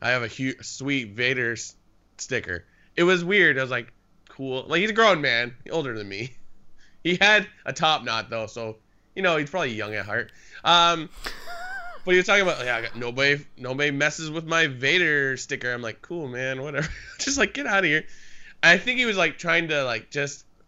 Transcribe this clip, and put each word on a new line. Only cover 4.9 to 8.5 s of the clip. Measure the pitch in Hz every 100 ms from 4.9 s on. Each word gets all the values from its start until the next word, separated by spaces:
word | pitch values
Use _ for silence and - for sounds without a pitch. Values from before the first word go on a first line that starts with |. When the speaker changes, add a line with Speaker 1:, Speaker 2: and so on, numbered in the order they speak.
Speaker 1:
grown | 214 220 170
man, | 135 117 120 - -
older | 160 139 110
than | 101
me. | 98 131 - - - - - - -
He | 165 180
had | 202 214 190 - -
a |
top | 139 160 151
knot, | 120 113 107
though, | 113
so, | 107